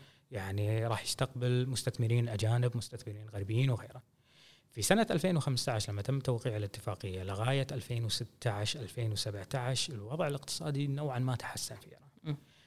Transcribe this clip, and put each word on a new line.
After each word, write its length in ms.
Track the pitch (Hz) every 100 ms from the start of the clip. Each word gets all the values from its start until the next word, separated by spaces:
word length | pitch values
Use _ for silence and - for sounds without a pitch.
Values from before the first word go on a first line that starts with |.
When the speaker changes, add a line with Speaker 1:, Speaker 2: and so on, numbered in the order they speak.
| - - -
Speaker 1:
يعني 560 | 98 95 101 104 110 113
راح 160 | 104
يستقبل 680 | - - 131 123 123 123 131
مستثمرين 600 | 120 127 - 117 120 117
أجانب، 480 | 104 107 120 123 117
مستثمرين 520 | - 117 - 104 107
غربيين 420 | 104 98 113 135
وغيره. 320 | 107 - 127 - _ _ - - - _
في 120 | -
سنة 240 | - 202 220
ألفين 260 | 160 185 165
وخمسة 360 | 139 123 -
عشر 200 | 110 104
لما 100 | 101
تم 180 | 101 135
توقيع 360 | 131 117 127 107
الاتفاقية 640 | 101 - - 101 98 92
لغاية 440 | 95 98 120 139 131
ألفين 320 | 120 - 117
وستة 460 | 113 - 113 - 120
عشر، 300 | 101 107 151
ألفين 320 | 104 - 113
وسبعة 360 | 101 110 101 95
عشر، 380 | 135 123 127 -
الوضع 360 | 113 104 156 156
الاقتصادي 580 | 139 - - 156 139 143
نوعًا 320 | 139 151 123
ما 180 | 127 123
تحسن 380 | - - - 104
في 100 | -
إيران. 480 | - - - 156
Speaker 2:
م. 0 | 143 - -